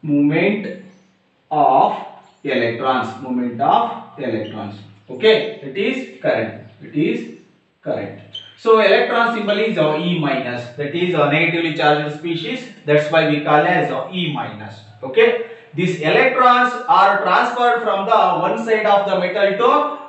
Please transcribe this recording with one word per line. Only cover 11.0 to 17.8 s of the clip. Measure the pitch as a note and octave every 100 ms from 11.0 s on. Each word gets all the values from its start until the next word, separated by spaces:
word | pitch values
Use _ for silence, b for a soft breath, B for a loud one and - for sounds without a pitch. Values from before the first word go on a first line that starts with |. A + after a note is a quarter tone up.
| F3+
a | D#3+ C3+
negatively | D3+ E3 E3 E3 D3+
charged | D3+ D3+ D3+ -
species. | E3+ D#3 A3+ B3+ - - D3
That's | D3 D3+
why | D#3+ D3+
we | D3
call | D#3+ D3+
as, | - - -
uh, | - -
E | F#3 E3
minus. | C3+ A#2+ G#2+ G#2 - - -
Okay, | C3 A3 A3+ - - B B D3
these | F3+ D#3
electrons | D#3 A3 B3+ B3+ A#3+ A3 G3+ - -
are | F3+ G3 -
transferred | - C#3 A#3+ A#3+ A#3+ A#3+